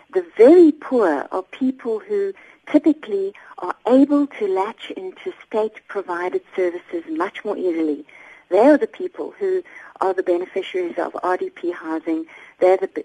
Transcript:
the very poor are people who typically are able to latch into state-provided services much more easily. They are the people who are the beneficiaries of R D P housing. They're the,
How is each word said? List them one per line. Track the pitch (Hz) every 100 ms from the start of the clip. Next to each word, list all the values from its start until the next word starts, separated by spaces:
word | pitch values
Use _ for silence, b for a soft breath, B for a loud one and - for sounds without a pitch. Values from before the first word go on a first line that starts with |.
| B
the | 185 180 -
very | 233 349 330
poor | - - 254 185 147 -
are | 185
people | 185 - 262 262 240 220
who | 190 202 196 196 b b -
typically | 294 320 294 - 202 196 - B B
are | 359 - -
able | 254 277 285 285
to | - 202
latch | 190 196 233 -
into | - 190 185 - - -
state-provided | 220 214 - - 202 190 175 180 185 _
services | - 180 175 - 170 170
much | 160 190 -
more | 214 202
easily. | 180 165 156 143 - B B B B
They | 180
are | 254 294
the | 220
people | - 180 - - -
who | 196 185 - B B B
are | 190
the | 185
beneficiaries | 180 175 185 - 180 185 175 175
of | 165 -
R | 175 180
D | 190
P | - 170
housing. | 170 160 160 165 160 160 B B B
They're | 185 190
the, | 190 -